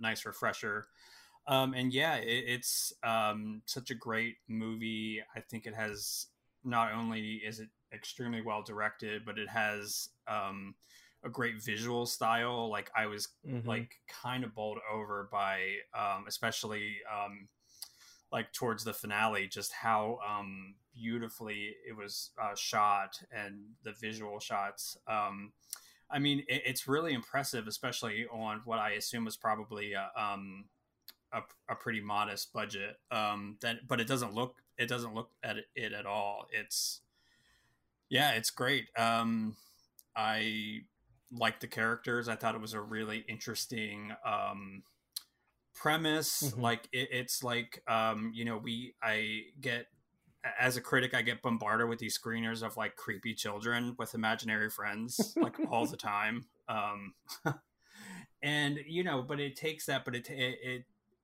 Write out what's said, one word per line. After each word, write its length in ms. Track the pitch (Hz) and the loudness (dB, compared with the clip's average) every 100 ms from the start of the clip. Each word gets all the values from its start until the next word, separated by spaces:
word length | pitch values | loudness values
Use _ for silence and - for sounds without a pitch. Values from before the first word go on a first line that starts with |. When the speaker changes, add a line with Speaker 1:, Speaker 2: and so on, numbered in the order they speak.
Speaker 1:
nice 240 | 113 107 | 0 0
refresher. 640 | 107 - 113 - 110 107 - - - - - - 147 | -4 -2 0 0 -2 -2 -6 -16 -20 -20 -20 -8 2
Um, 280 | 135 131 | 4 4
and 180 | 127 127 | 2 2
yeah, 240 | 127 160 131 | 4 4 4
it, 280 | 113 123 120 | 2 2 2
it's, 460 | 123 - - - - | 0 0 0 -2 0
um, 600 | 117 113 107 107 107 107 - | 2 4 4 2 -2 -6 -6
such 240 | 131 123 | -6 -6
a 40 | |
great 420 | 113 113 110 117 117 - | -6 -2 0 0 -4 -6
movie. 760 | 110 113 113 113 110 107 107 - | -4 -2 -2 -2 -2 -2 -4 -8
I 60 | - | -12
think 260 | - 113 113 | -10 -10 -8
it 80 | |
has, 520 | 110 107 104 - - - _ _ _ | -4 -4 -4 -4 -4 -6 _ _ _
not 280 | 127 120 113 | 0 4 4
only 500 | 113 113 110 107 110 107 | 2 -2 -2 -4 -6 -6
is 120 | 110 | -8
it 100 | 110 _ _ | -12 _ _
extremely 500 | - - - 120 113 | -14 -10 -6 -4 -2
well 200 | 110 107 | 0 -2
directed, 640 | 110 104 107 - 107 107 | -2 -2 -2 -2 -4 -4
but 140 | 110 107 | -4 -6
it 100 | 101 | -2
has, 640 | 113 107 104 104 - - _ - | 2 2 0 -4 -4 -6 _ -4
um, 460 | 107 98 98 98 - - - - _ | -2 -2 -6 -10 -14 -20 -20 -20 _
a 40 | - | -8
great 340 | 120 117 110 | -2 -2 -2
visual 440 | 113 107 120 120 120 | -2 -2 0 0 0
style. 640 | - 113 117 120 120 113 | 2 4 4 4 0 0
Like, 200 | 104 101 110 | -2 0 0
I 100 | 107 | 2
was, 220 | 104 - - 147 | 0 -6 -8 -6
Speaker 2:
Mm-hmm. 220 | 123 113 | -4 0
Speaker 1:
like, 320 | 117 120 - - - | -2 -4 -12 -16 -8
kinda 260 | 123 127 117 | -4 -2 -4
bowled 300 | 110 107 107 107 | -4 -4 -4 -2
over 380 | 107 104 101 98 | -2 -2 -2 0
by, 480 | 101 98 95 95 101 - | 2 2 2 0 -2 -4
um, 320 | 113 101 98 104 | -2 0 0 -4
especially, 720 | - 113 - 107 107 104 104 110 | -2 0 0 -2 -2 -2 -6 -6
um, 380 | 104 101 101 101 _ _ - - - - - - | -4 -4 -6 -16 _ _ -16 -16 -18 -20 -20 -4
like, 220 | 123 110 | -4 -2
towards 320 | - 120 107 | 0 0 0
the 100 | 113 | -2
finale, 520 | - 104 104 110 101 98 | -4 0 4 4 4 0
just 260 | 101 - | -4 -6
how, 460 | - 113 110 107 120 104 | 0 4 4 4 -2 -2
um, 500 | 104 98 95 95 101 _ | -2 -4 -10 -14 -20 _
beautifully 840 | 120 113 120 113 - 110 104 104 - - | -8 -2 -2 -4 -6 -6 -4 -6 -8 -12
it 100 | 110 | -10
was, 340 | 101 - - - | -8 -6 -8 -4
uh, 160 | 107 | -4
shot 680 | 101 - 113 104 101 98 - - | -2 2 6 6 6 2 -6 -10
and 460 | 113 101 101 107 113 | -8 -6 -8 -16 -14
the 100 | 110 | -12
visual 480 | 104 110 110 104 104 | -6 -6 -4 -6 -6
shots. 560 | - 104 101 - - - - | -2 -2 -2 -4 -8 -8 -2
Um, 460 | 107 104 101 101 _ - - - - - | 0 0 -2 -10 _ -14 -14 -14 -20 -4
I 80 | 143 | 2
mean, 220 | 143 139 139 | 4 2 2
it, 140 | 139 131 | 0 0
it's 220 | 127 - | -2 2
really 260 | 147 165 | 2 2
impressive, 520 | 127 - 139 131 120 107 | 0 0 -2 0 -2 -2
especially 600 | - 127 - 117 107 117 | -4 -2 -2 -2 -2 -4
on 360 | 113 110 107 | -4 -4 -4
what 140 | 113 113 | -2 0
I 140 | 107 | 2
assume 320 | 104 - 117 | 0 -2 -2
was 120 | 110 - | -2 0
probably 560 | 113 107 107 107 104 | 2 2 -2 -4 -2
a, 180 | 98 98 - | -2 -2 -2
um, 520 | 104 98 98 98 101 _ _ _ - - - | -2 -2 -6 -12 -16 _ _ _ -20 -20 -8
a, 100 | 117 - - - | -8 -8 -10 -8
a 60 | |
pretty 260 | 117 123 110 | -4 -2 -2
modest 520 | 104 104 104 101 - | 2 2 2 -2 -4
budget. 460 | 110 104 101 104 - - | -4 -4 -2 -4 -6 -4
Um, 480 | 117 104 104 101 104 | 0 2 0 -4 -4
that, 260 | 117 117 127 | -2 -2 0
but 140 | 120 | 0
it 60 | 113 | 2
doesn't 280 | 131 113 | 2 0
look, 260 | 110 123 - _ - | 0 -2 -4 _ -2
it 120 | 120 | 0
doesn't 260 | 123 117 | 0 -2
look 160 | 110 - _ | -4 -8 _
at 160 | 113 107 | -6 -6
it, 100 | - | -6
it 180 | 131 110 | -6 -4
at 120 | 104 98 | -4 0
all. 420 | 104 101 104 - | 0 2 -2 -4
It's, 500 | 107 104 - - - _ _ _ _ _ _ _ _ _ _ - | -4 -2 -2 -2 -4 _ _ _ _ _ _ _ _ _ _ 0
yeah, 240 | 139 147 | 4 6
it's 180 | 113 - | 4 2
great. 380 | - 127 135 113 113 | 2 2 2 0 2
Um, 600 | 113 113 113 113 110 110 - - _ - - | 4 6 4 2 0 -4 -14 -20 _ -20 -6
I 680 | 113 110 110 113 107 107 110 - _ _ _ - | 0 2 2 2 0 -2 -6 -10 _ _ _ -10
liked 280 | 120 117 - | 2 2 2
the 40 | 117 | -4
characters. 600 | - 113 117 127 120 117 | 0 2 2 0 0 0
I 80 | 110 | 0
thought 180 | 117 | 0
it 60 | 110 | 0
was 140 | 107 | -4
a 60 | 110 | -6
really 440 | 107 110 107 110 - | -4 -2 -2 -4 -4
interesting, 840 | 110 - 104 - 113 107 104 104 107 | -8 -4 -4 -4 -2 -4 -4 -8 -6
um, 580 | 117 101 101 101 98 98 - _ _ - - _ _ _ _ | -2 0 0 -4 -8 -12 -16 _ _ -12 -12 _ _ _ _
premise. 680 | - 151 160 156 156 151 - | 0 4 4 4 4 2 2
Speaker 2:
Mm-hmm. 180 | 143 113 | 0 2
Speaker 1:
Like, 280 | 120 113 - | 4 2 0
it, 160 | 127 131 | 0 0
it's 320 | 127 123 - | 0 0 -2
like, 400 | 123 120 117 - - | 0 0 -2 -4 2
um, 420 | 113 110 107 113 | 4 4 2 -2
you 100 | 113 | -2
know, 140 | 117 110 | -2 -2
we, 360 | 117 117 123 - | -2 -4 -6 -2
I 420 | 113 107 107 107 - 143 | 2 2 2 -2 -6 -6
get, 260 | 127 120 - _ _ _ _ _ | -2 -2 -4 _ _ _ _ _
a-, 180 | 123 104 | -4 4
as 140 | 127 123 | 4 4
a 40 | |
critic, 340 | - 131 123 | 4 4 6
I 80 | 127 | 4
get 200 | 117 113 | 2 2
bombarded 460 | 127 113 104 110 117 | 2 2 4 4 4
with 100 | 117 | 2
these 200 | 113 - | -2 -2
screeners 440 | 117 113 113 113 | -2 0 0 0
of, 140 | 110 113 | -2 -2
like, 200 | 107 - | -4 -4
creepy 380 | - 98 117 | -6 -4 -2
children 600 | 110 107 104 117 120 120 117 | -2 -2 0 0 2 0 -2
with 160 | 110 | -4
imaginary 540 | 113 110 113 113 107 107 | 0 2 2 2 2 0
friends, 640 | - 104 104 120 - 208 330 | -2 -2 -2 0 2 2 2
like, 160 | - - 311 | 2 0 2
all 160 | 117 120 | 2 2
Speaker 2:
<laughs> 40 | |
Speaker 1:
the 60 | - | 0
time. 480 | 107 104 107 117 107 _ - | 0 2 2 0 -6 _ -4
Um, 460 | 107 104 104 98 - - - | 0 0 -4 -8 -14 -14 -4
<laughs> 100 | 151 - _ _ _ - 202 180 - _ | -2 -2 _ _ _ -18 -14 -14 -16 _
and, 360 | 143 147 143 147 147 | 2 4 4 2 0
you 160 | 170 | 0
know, 180 | 180 135 | 2 2
but 180 | 127 143 | 0 0
it 160 | 143 135 | -2 -2
takes 300 | 160 156 - | -4 -2 0
that, 180 | 135 | 0
but 100 | 131 | 0
it, 140 | 120 - | -4 -2
it, 280 | 139 127 113 | 0 0 0
it 220 | 127 123 - _ _ _ | -4 -6 -8 _ _ _